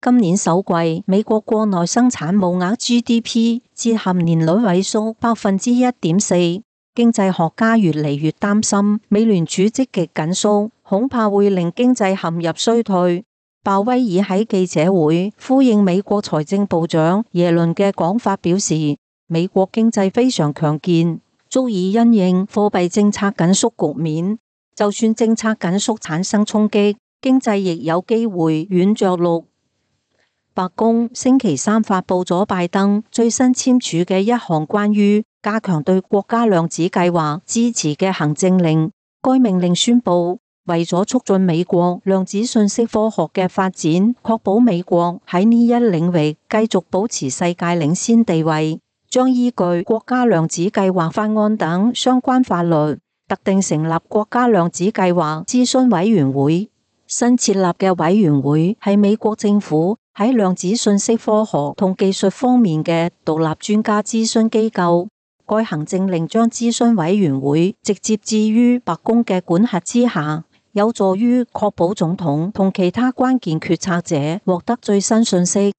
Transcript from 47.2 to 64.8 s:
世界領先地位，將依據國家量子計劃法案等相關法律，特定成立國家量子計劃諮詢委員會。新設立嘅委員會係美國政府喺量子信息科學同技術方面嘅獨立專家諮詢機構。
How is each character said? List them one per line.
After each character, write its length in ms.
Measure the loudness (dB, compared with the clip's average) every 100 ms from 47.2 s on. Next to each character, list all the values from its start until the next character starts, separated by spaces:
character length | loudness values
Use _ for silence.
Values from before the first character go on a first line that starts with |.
| -8
世 100 | -4 -4
界 180 | -2 -2 0
領 180 | 0
先 300 | -2 2 2
地 180 | 2 0
位， 380 | 0 0 -2 -4 _ _ _
將 200 | 0 2
依 220 | 2 0
據 320 | 0 -2 -2
國 180 | -2 -4 -2
家 180 | 0 2
量 220 | 2 0
子 140 | -2 -2
計 220 | 0 0
劃 220 | 0 -2
法 120 | -2
案 340 | -2 0 0 0
等 360 | -2 0 -2
相 280 | 0 0 0
關 200 | 2 0
法 220 | 0 0
律， 340 | 0 2 0 -4 _ _ _
特 80 | -6
定 180 | -2 0
成 220 | 0 -2 -2
立 60 | -4 _
國 180 | -4 -2
家 160 | 0 2
量 240 | 2 0
子 140 | -2 -4
計 260 | 0 0
劃 320 | 0 -2 -6 -4
諮 240 | 0 2
詢 240 | 2 2
委 140 | 2 2
員 240 | 2 2
會。 380 | 0 0 0 -4 _ _ _ _
新 300 | -2 2 2
設 160 | 2
立 140 | 0 0 0
嘅 160 | 0 0
委 140 | 2 2
員 260 | 4 2
會 360 | 2 0 0 -2
係 160 | 0 2
美 180 | 2 2
國 200 | -2 -2
政 260 | 0 0
府 340 | 0 -2 0 -4 _ -4
喺 200 | 0 2
量 200 | 0 0
子 200 | -2 -2
信 220 | 0 0
息 180 | 0 -2
科 300 | 0 0 0
學 280 | -2 -4 -2
同 180 | -4 0
技 160 | -2
術 200 | 0 -2
方 280 | 0 2 4
面 240 | 2 0
嘅 280 | -2 0 -2 _
獨 140 | -4 -2
立 180 | -2 -4
專 240 | -2 -2
家 180 | 0 -2
諮 260 | -2 -4 0
詢 220 | 0 2
機 220 | 0 -2
構。 360 | 0